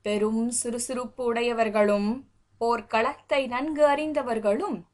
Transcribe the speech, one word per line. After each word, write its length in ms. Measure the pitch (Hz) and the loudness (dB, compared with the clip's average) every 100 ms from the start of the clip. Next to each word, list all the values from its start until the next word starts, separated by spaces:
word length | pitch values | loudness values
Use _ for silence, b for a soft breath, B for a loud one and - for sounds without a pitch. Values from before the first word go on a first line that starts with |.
பெரும் 480 | 208 208 214 220 233 | -2 0 0 0 -2
சுறுசுறுப்பு 720 | 240 240 233 - 247 247 - | -2 -4 -6 -4 -6 -6 -4
உடையவர்களும் 840 | 240 233 240 233 220 208 208 208 202 262 - _ _ _ | -2 0 0 0 0 4 4 4 0 -4 -10 _ _ _
போர்க்களத்தை 760 | 233 233 208 220 254 294 _ 285 254 | -2 -2 0 0 0 -4 _ 0 0
நன்கு 380 | 247 294 294 294 | -4 -4 4 4
அறிந்தவர்களும் 880 | 285 311 294 254 226 208 220 392 202 - | 4 0 -2 -2 0 0 0 -2 -6 -10